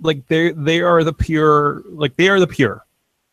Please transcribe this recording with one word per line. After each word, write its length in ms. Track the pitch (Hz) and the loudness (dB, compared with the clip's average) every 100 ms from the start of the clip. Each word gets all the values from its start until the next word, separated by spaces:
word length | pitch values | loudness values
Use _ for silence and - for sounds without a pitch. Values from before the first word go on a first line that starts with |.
like, 260 | 160 147 - | -4 -4 -2
they, 240 | 160 170 | -2 -2
they 280 | 160 147 165 | -2 -2 0
are 240 | 175 170 | 2 2
the 80 | 160 | 0
pure, 720 | 151 - 156 156 147 147 - - | -2 -2 0 2 2 2 -4 -12
like, 300 | 170 147 - | -6 -6 0
they 120 | 185 | 2
are 120 | 196 | 2
the 60 | 175 | 2
pure, 380 | - 120 92 _ _ _ _ _ | 2 -2 -2 _ _ _ _ _